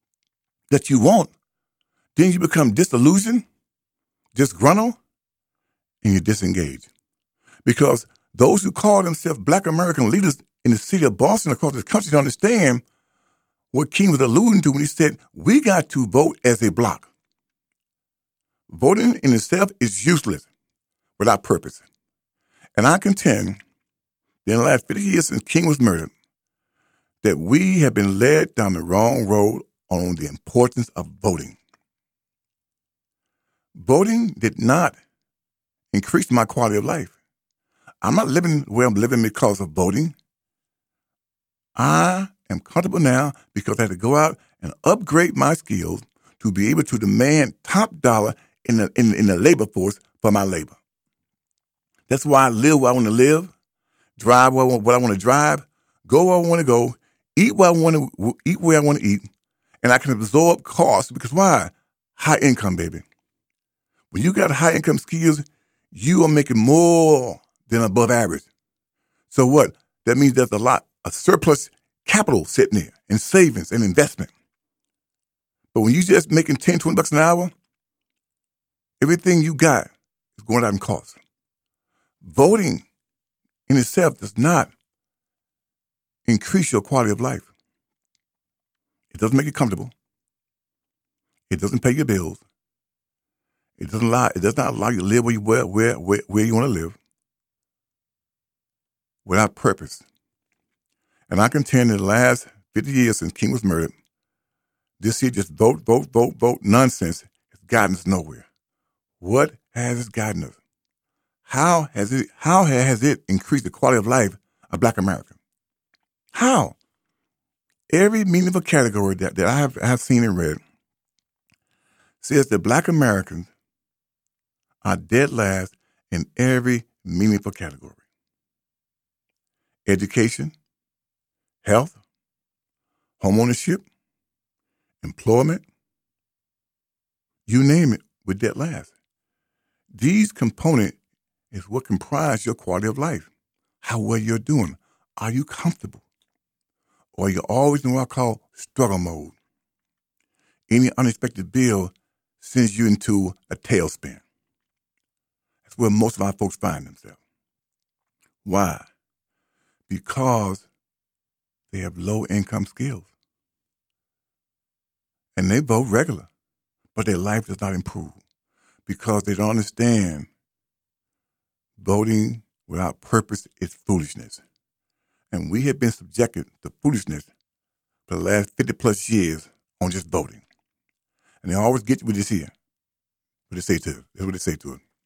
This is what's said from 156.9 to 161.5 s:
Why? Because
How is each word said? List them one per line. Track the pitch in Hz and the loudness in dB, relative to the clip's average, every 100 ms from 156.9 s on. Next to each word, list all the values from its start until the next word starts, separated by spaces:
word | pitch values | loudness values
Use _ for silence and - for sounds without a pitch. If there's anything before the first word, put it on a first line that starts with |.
| - - _ _ _ _ _ _ _ _ _ _ _ _ _ | -20 -20 _ _ _ _ _ _ _ _ _ _ _ _ _
Why? | 104 95 92 78 - _ _ _ _ _ _ _ _ _ - | -4 -2 -2 -4 -16 _ _ _ _ _ _ _ _ _ -14
Because | 190 - - 131 120 98 98 _ _ _ _ _ _ _ _ _ | -12 -10 -4 -2 -2 -2 -8 _ _ _ _ _ _ _ _ _